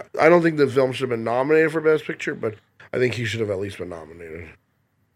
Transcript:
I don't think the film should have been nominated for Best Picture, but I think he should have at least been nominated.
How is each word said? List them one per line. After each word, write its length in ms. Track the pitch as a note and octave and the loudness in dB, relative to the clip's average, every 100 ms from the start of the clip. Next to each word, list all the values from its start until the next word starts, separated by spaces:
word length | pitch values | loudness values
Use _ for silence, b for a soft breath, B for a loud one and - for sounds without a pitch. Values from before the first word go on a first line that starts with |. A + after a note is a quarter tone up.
| - - | -10 2
I 80 | D#3 | 6
don't 120 | F3 | 6
think 140 | E3 D3+ | 4 2
the 100 | C3 | 2
film 240 | B2+ C3 | 2 2
should 180 | A#2+ B2+ | 0 -4
have 80 | A#2 | -4
been 60 | |
nominated 480 | A2+ B2 C#3 D#3+ D#3+ | -2 -2 2 4 2
for 100 | D#3+ | 2
Best 240 | D#3 D#3 - | 2 0 -2
Picture, 300 | D#3+ E3 C#3+ | -8 -8 -6
but 200 | A2+ - _ _ B | -6 -8 _ _ B
I 40 | - | -2
think 160 | B2+ A2 | -2 -2
he 100 | A2+ | -6
should 140 | A2+ | -4
have 100 | G#2 | -4
at 100 | F#2+ | -4
least 180 | G2+ G2 | -6 -8
been 120 | F2+ | -12
nominated. 600 | E2+ D#2 E2+ E2 D#2+ D#2+ - _ _ _ _ _ | -12 -16 -18 -16 -14 -16 -20 _ _ _ _ _